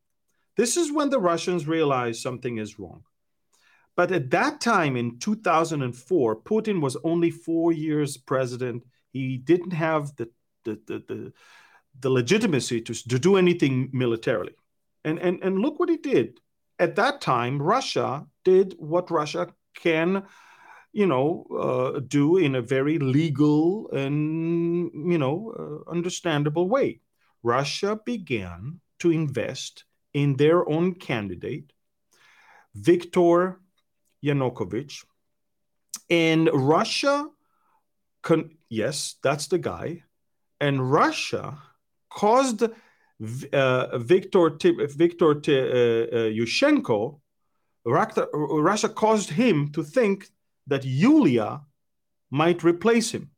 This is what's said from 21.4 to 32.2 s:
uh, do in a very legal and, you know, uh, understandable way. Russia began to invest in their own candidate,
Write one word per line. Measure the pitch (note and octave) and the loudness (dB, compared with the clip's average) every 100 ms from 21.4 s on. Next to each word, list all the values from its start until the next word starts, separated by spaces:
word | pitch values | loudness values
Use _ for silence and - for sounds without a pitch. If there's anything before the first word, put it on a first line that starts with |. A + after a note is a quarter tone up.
| - - - B2+ C3 - | -6 -4 -2 -2 -2 -4
uh, | |
do | A#2 C#3+ C#3+ F#3 | -2 2 4 4
in | D3 | 2
a | C3 | 0
very | A2+ C3+ C#3+ D#3+ | -2 -2 0 0
legal | C3+ C3 E3 C#3 D3+ D3+ E3 G#3 - | 0 2 2 2 4 4 2 -2 -4
and, | C3+ C#3 D3 D3+ D#3+ E3 E3+ E3+ F3 E3+ D3 E3+ | -4 -2 -2 -2 -2 -2 -2 0 -2 -4 -4 -2
you | E3+ | 0
know, | C3 D#3+ A3 - D#3 D3+ - | 0 -2 -8 -12 -12 -12 -8
uh, | |
understandable | F3 F3 - F3 D3 D3+ D#3+ F#3 | -6 -6 -4 -2 0 0 0 0
way. | C4 D3+ - _ _ _ _ | 0 -2 -4 _ _ _ _
Russia | A#2 B2 C#3+ - G3 G#3+ - | 0 0 0 -4 -4 -4 -6
began | A#3+ D#3+ A#2 F#2 F2 A#2 F3 _ - | -8 -4 -6 -6 -12 -14 -16 _ -2
to | F3 | 0
invest | D#3+ D3+ A#2 - C#3 - - - _ _ | 0 0 -4 -6 -8 -12 -16 -20 _ _
in | C#3+ C#3+ C3+ | 0 2 4
their | D3 F3 - | 4 4 2
own | D3+ F3+ | 0 -2
candidate, | F3+ - A#2+ G2+ F2 G2 D3 - _ _ _ _ _ | -4 -6 -6 -6 -8 -10 -10 -14 _ _ _ _ _